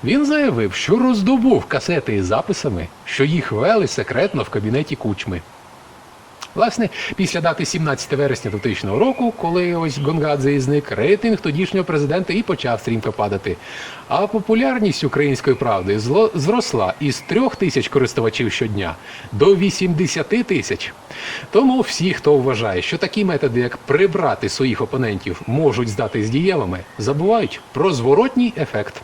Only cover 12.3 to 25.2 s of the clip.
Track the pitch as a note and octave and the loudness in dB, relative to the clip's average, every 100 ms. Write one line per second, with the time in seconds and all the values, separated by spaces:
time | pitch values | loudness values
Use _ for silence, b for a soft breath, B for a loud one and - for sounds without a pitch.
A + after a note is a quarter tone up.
12.3 | E3+ A3+ F3+ B2+ A2+ - A#2 A2 G2+ G#2 | -2 -2 -2 -2 -2 -2 -2 -2 -2 -2
13.3 | G2 G2+ E2+ B B B B B D#3 G3+ | -2 -4 -8 B B B B B -2 0
14.3 | A3 G3 A3+ C4+ B3 G#3 C#3+ D3 - C#3+ | -2 0 2 2 2 0 0 -2 0 0
15.3 | C3+ - B2 B2 G2+ F#2+ G#2 A2 D#3+ A3 | 0 2 2 2 0 0 0 2 2 2
16.3 | F#3+ C#3+ A#3 - B2 F#2+ - D3 B2 - | 2 0 0 0 0 0 0 -2 -2 0
17.3 | G3+ B3+ - F#3 C#3 - C#3+ B2+ - A#2 | 0 0 0 0 0 0 0 0 0 -2
18.3 | - A#2 - A#2 G2+ F2+ E2 B B B | 0 -2 -2 -2 -2 -4 -8 B B B
19.3 | G#2+ D#3+ G3 G3 - F3+ D#3+ F3 - D3 | 2 6 6 4 0 0 2 0 0 0
20.3 | A3 B3 F3 - F2 - - - B B | 0 2 0 0 -4 -6 -12 -18 B B
21.3 | B B G3 C4 B3+ - - F3 - - | B B 4 4 4 0 0 -2 0 4
22.3 | D3 B2+ A#2 A2 F#2 - - F#3 - G3 | 4 4 0 0 -2 -2 -4 -2 0 0
23.3 | D3+ C#3 A#2+ B2 - - C#3+ F#3+ E3+ D#3+ | 0 0 0 -2 -4 0 4 4 2 0
24.3 | G#2 G#2 - C3 G#2+ A2+ C3+ A#2+ G2 | 0 -4 0 0 0 -2 -2 -2 -2